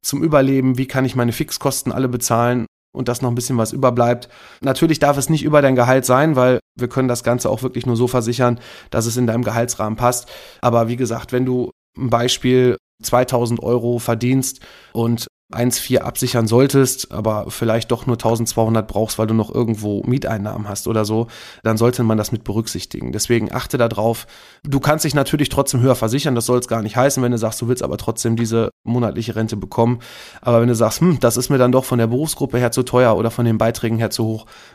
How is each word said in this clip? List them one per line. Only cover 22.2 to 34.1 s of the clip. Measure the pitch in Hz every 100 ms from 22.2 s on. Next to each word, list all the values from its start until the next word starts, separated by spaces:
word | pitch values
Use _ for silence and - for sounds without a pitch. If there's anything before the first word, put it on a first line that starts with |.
| 107
mit | 113
berücksichtigen. | - 107 113 - - - 64
Deswegen | 101 - 117 104
achte | 123 - 135
da | 117
drauf. | 104 110 113 - - - -
Du | 147 135
kannst | 147 151 156
dich | 147
natürlich | 135 - 139
trotzdem | - 135 127
höher | 131 123
versichern, | 110 131 143 120
das | 117
soll's | 123 -
gar | 113
nicht | 107 127
heißen, | 139 135
wenn | 123
du | 120
sagst, | 110 -
du | 117
willst | 123
aber | 67 101
trotzdem | - - 120 113
diese | 113 113 110 _
monatliche | - 120 117 78 113 110
Rente | 110 107
bekommen. | 95 - 117 120 - - - -
Aber | - 117
wenn | 120
du | 113
sagst, | 113 -
„Hm, | 175 147
das | 117 120
ist | -
mir | 139
dann | 123
doch | 127 131
von | 123
der | 113
Berufsgruppe | 120 156 - 139 123
her | 123
zu | -
teuer | 123 123 123 101
oder | 113
von | - 117
den | 110
Beiträgen | 113 - 113 113
her | 113